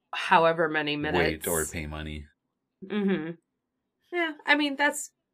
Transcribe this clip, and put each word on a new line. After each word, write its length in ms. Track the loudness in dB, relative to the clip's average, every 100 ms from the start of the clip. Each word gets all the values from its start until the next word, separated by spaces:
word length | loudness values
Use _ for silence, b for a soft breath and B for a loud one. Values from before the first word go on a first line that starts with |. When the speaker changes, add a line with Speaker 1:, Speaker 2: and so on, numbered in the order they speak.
| _
Speaker 1:
however 560 | -6 2 6 6 4 0
many 260 | 0 -2 -2
minutes. 500 | -2 0 0 -2 0
Speaker 2:
Wait 20 |
or 180 | 0 0
pay 220 | -4 -6
money. 380 | -8 -8 -10 -12 _ _ _ _ _ -6
Speaker 1:
Mm-hmm. 460 | -2 0 0 -4 -10 _ _ _ _ _ _ _
Yeah, 200 | -4 -4 -2 2
I 100 | 2
mean, 220 | 2 2
that's 340 | 0 0 -8 _ _